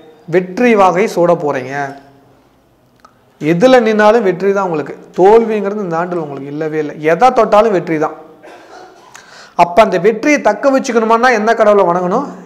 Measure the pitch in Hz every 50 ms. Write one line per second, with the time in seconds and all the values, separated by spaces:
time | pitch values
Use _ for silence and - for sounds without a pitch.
0 | - - - _ _ 170 156 190 180 185 180 233 247 240 226 202 190 180 170 185
1 | 226 202 - 180 170 175 170 - 147 143 139 131 123 127 139 143 139 135 135 -
2 | - _ _ _ _ _ _ _ _ _ _ _ _ _ _ _ _ _ _ _
3 | _ - _ _ _ _ _ - 151 151 170 170 247 262 254 247 220 220 214 208
4 | 214 214 226 240 208 185 170 170 190 202 196 202 196 180 160 147 - - - -
5 | - - - 165 180 202 226 233 226 214 220 208 196 196 208 214 196 170 160 165
6 | 180 180 175 170 156 143 139 139 135 143 143 151 160 156 160 156 151 147 151 165
7 | 151 156 170 180 247 247 240 240 214 180 208 208 226 220 196 170 151 165 160 147
8 | 156 - - - - - - _ - - - - - - - - - - - -
9 | - - - - - - - - - - _ - 170 170 - 226 214 190 185 170
10 | 175 226 220 214 - 302 294 262 208 208 214 - 285 277 269 262 - 247 220 226
11 | 220 226 226 226 247 262 240 208 208 233 220 220 214 208 208 196 190 170 170 185
12 | 180 175 202 262 285 - - - -